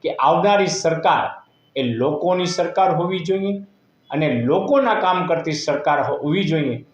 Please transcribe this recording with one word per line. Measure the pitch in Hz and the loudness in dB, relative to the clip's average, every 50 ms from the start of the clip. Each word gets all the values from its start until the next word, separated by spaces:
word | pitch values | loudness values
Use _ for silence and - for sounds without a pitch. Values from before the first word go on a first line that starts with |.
કે | _ 156 - | _ -6 -4
આવનારી | - 131 143 165 170 175 202 202 202 196 175 | 0 2 2 4 4 4 4 4 4 2 2
સરકાર | 156 - - 165 160 160 - 190 160 143 - - - - - _ _ _ _ _ _ | -2 0 0 -2 -2 2 2 2 2 2 0 -4 -6 -12 -18 _ _ _ _ _ _
એ | 139 135 | -4 -2
લોકોની | 120 117 113 123 139 147 - - 175 180 180 180 | -2 0 0 0 0 0 0 0 0 0 2 0
સરકાર | 175 - - 175 170 - - 190 185 165 | -2 -2 -2 -2 -2 2 2 2 2 2
હોવી | 156 175 180 190 185 | 0 0 -2 -2 -4
જોઈએ | 165 165 190 190 196 196 202 202 - - _ _ _ _ _ _ _ _ | -2 -2 -2 -2 0 -4 -4 -6 -8 -14 _ _ _ _ _ _ _ _
અને | - 143 156 147 127 120 | -4 -2 0 0 0 0
લોકોના | 117 123 151 190 196 - 285 277 269 240 214 | 0 2 0 0 2 2 2 2 4 2 0
કામ | - 190 185 180 180 180 175 | 2 2 0 0 0 0 -2
કરતી | 170 165 165 165 | -2 -2 -2 -4
સરકાર | 151 156 - - 147 - - 156 147 139 | -6 -4 -2 -2 -2 -2 0 0 0 0
હોવી | 135 - 143 - - 147 156 196 196 | 0 -2 -4 -4 -2 -2 -2 0 0
જોઈએ. | 160 160 160 147 131 120 120 - _ | 0 0 0 0 -2 -4 -6 -10 _